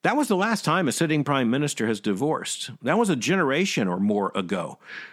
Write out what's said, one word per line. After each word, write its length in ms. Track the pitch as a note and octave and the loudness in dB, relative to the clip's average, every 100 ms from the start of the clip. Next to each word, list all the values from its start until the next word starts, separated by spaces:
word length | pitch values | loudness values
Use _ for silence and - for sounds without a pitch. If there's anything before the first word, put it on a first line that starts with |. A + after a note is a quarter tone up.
that 120 | - B3+ | 2 2
was 120 | C#4+ | 2
the 100 | F#3+ | 2
last 260 | G#3 A3 | 2 0
time 240 | - E3 F3+ | 2 2 2
a 40 | |
sitting 320 | - E3 D3+ | 0 0 0
prime 260 | C#3+ C#3 A#2+ | 2 2 2
minister 380 | B2+ D3 - A2 | 0 -2 -2 -2
has 120 | G#2+ | 0
divorced. 680 | - F#2+ C#3+ D3 - - - A2+ | -2 0 0 -2 -4 -8 -10 -8
That 160 | A#2+ F#3 | -2 0
was 100 | A3+ | 2
a 60 | D3 | 0
generation 720 | A#2 F#3+ D3+ C#3 G3 - G2+ | 0 0 2 2 0 0 0
or 120 | F2+ | 0
more 320 | G#2 G#2 F#2+ - | 2 2 0 -2
ago. 420 | F2 F#2 D#2+ - - - - | -4 -4 -4 -10 -16 -16 -16